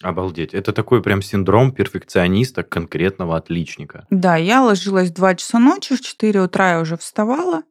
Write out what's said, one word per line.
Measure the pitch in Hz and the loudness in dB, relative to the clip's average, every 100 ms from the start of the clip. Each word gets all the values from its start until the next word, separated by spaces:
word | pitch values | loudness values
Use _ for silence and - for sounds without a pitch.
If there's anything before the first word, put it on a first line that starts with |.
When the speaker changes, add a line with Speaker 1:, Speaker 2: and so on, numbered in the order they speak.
Speaker 1:
Обалдеть. | 92 87 95 80 80 | -6 -4 -4 -6 -6
Это | 95 98 | -6 -4
такой | - - 120 | -6 0 2
прям | 98 98 | 2 0
синдром | 95 101 95 104 131 | 0 -2 4 4 4
перфекциониста, | 127 101 92 - 95 90 95 127 - | 2 -4 -4 -4 0 2 2 0 -4
конкретного | 85 - 82 76 90 95 90 82 | -6 -8 -6 -2 -2 -2 -4 -4
отличника. | - 85 80 - 76 - - | -4 -6 -6 -10 -18 -20 -4
Speaker 2:
Да, | 190 180 165 | 0 2 2
я | 170 247 | 2 4
ложилась | 254 196 190 190 180 | 4 2 0 0 0
в | |
два | 170 190 180 | 2 0 0
часа | - 233 | 0 4
ночи, | 247 392 - 254 | 4 4 -2 -4
в | |
четыре | - - 214 202 | -6 -4 0 0
утра | 185 - 190 | 0 2 2
я | 170 | 0
уже | 160 170 | -2 -6
вставала, | - - 214 277 359 330 - | -6 -4 -2 -2 -2 -4 -6